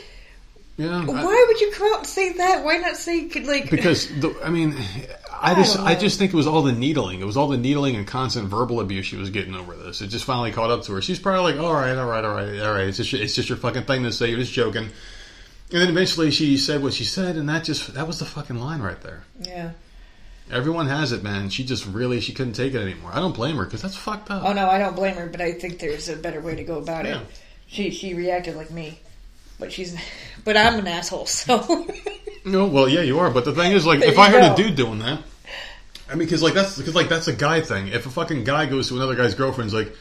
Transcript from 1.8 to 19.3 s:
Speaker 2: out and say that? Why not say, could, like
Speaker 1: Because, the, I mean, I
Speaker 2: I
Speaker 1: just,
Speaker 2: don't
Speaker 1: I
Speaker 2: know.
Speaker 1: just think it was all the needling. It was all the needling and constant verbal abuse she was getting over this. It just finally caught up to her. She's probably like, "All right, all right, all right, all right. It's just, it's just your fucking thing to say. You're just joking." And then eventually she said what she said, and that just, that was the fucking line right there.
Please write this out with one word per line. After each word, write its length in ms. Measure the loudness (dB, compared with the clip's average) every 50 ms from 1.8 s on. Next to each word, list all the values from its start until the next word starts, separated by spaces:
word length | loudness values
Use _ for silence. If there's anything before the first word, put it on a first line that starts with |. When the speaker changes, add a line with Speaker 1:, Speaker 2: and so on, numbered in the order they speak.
| 2 2 2
Speaker 2:
out 60 | 2
and 80 | -2 -6
say 240 | -2 -2 -2 0 0
that? 320 | 2 4 4 4 4 4
Why 140 | 2 2 2
not 180 | 0 -2 -4
say, 320 | -4 -4 -2 -2 -2 -2 -4
could, 180 | -8 -6 -2
like 240 | 0 0 0 0 0
Speaker 1:
Because, 380 | 0 2 4 4 2 2 0 -4 -4 -2
the, 140 | -2 -2 -2 -4 -4
I 80 | -2
mean, 240 | 0 0 0 0 0 -2 -6 -8 -8 -10 -12 -12 -14 -16 -16 -14
I 220 | -8 -2 2 4 6
Speaker 2:
I 20 |
Speaker 1:
just, 220 | 6 6 6 4
Speaker 2:
don't 100 | 2 2
Speaker 1:
I 60 | 2 2
Speaker 2:
know. 60 | 4
Speaker 1:
just 180 | 2 0 2 2
think 140 | 0 2 4
it 40 |
was 120 | 4 2 4
all 140 | 4 4 4
the 100 | 4 2
needling. 480 | 2 0 0 0 0 -2 -2 -4 -6
It 40 | -4
was 100 | -2 0
all 100 | 2 2
the 100 | 2 2 0
needling 360 | 2 2 2 2 2 0 0
and 100 | -2 -4
constant 440 | -4 -4 -4 -2 -2 -2 -2 -4 -2
verbal 320 | 0 0 0 0 0 -2
abuse 260 | -2 -2 -4 -4 -4
she 80 | -6 -6
was 140 | -6 -6 -4
getting 240 | -4 -4 -6 -6 -8
over 220 | -10 -10 -12 -14
this. 240 | -14 -14 -12 -10 -10 -8
It 60 | -8
just 160 | -8 -6 -4
finally 260 | -2 -2 -2 -2 -2
caught 200 | -2 -2 0 0 0
up 100 | 0 -2
to 60 | -4 -6
her. 60 | -4 -2
She's 180 | -4 -4 -2
probably 320 | -2 0 0 2 2 2 2
like, 80 | 0 0
"All 100 | 0 0
right, 220 | 2 2 0 0
all 100 | -2 -2 -2
right, 160 | -2 -2 0
all 100 | -2 -2
right, 260 | -2 -4 -4 -4 -4 -2
all 100 | 0 0
right. 140 | 0 0 0
It's 80 | 0
just, 180 | -2 -2 -2 -2
it's 220 | -2 -2 -2 0
just 120 | -2 -2 -2
your 100 | -2 -4
fucking 260 | -4 -4 -4 -2 -2
thing 180 | -2 -2 0 0
to 80 | -2 -2
say. 180 | 0 0 0
You're 100 | 0 0
just 120 | -2 -2 0
joking." 340 | 0 0 0 0 -4 -6 -8 -10 -16 -18 -18 -18 -18 -20 -20 -20 -20 -20 -20 -20 -20 -12 -4 0
And 80 | 2 4
then 60 | 4
eventually 440 | 4 4 2 2 2 2 2 2 4
she 240 | 4 4 4 4
said 260 | 4 2 0 0 0 0
what 120 | -2 -2
she 100 | -2 -4
said, 320 | -4 -2 -2 -2 -2 -2
and 120 | -2 -2 -2
that 140 | -2 -2 -2
just, 320 | -2 -4 -4 -6 -8 -8
that 140 | -8 -6 -6
was 100 | -6 -8
the 60 | -8
fucking 340 | -10 -10 -12 -10 -8 -8 -8
line 220 | -6 -6 -6 -6
right 200 | -6 -6 -8 -8 -12
there. 200 | -16 -16 -16 -18 -20